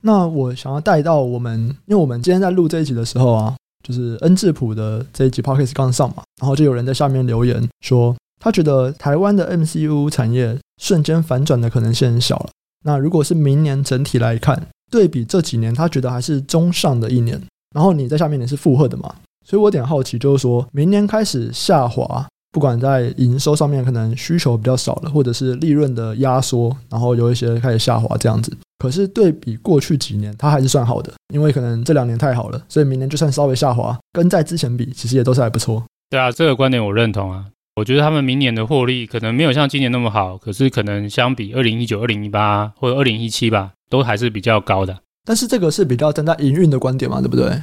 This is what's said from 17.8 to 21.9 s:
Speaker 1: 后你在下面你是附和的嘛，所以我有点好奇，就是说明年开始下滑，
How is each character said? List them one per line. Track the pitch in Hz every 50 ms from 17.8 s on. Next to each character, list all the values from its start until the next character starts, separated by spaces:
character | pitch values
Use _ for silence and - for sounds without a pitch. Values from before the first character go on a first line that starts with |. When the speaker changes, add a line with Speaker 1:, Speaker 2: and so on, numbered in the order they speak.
| 156
Speaker 1:
后 | 196 185
你 | 151 135 120
在 | 143 151
下 | 170 151
面 | 151 139
你 | 120 123
是 | 139 139
附 | - 156 131
和 | 135 151 123
的 | - 123
嘛， | - - - - _ _ _ _ _
所 | _ -
以 | 202
我 | 208 208
有 |
点 | - 156 120
好 | 131 165 143
奇， | 131 - - 120
就 | 117 143 139
是 | 135
说 | 131 127 120 120 127 -
明 | _ 143 147 180
年 | 202 202 208
开 | 202 208 214 220
始 | 202 - 135 113 117 123
下 | - - - 190 151 131
滑， | 123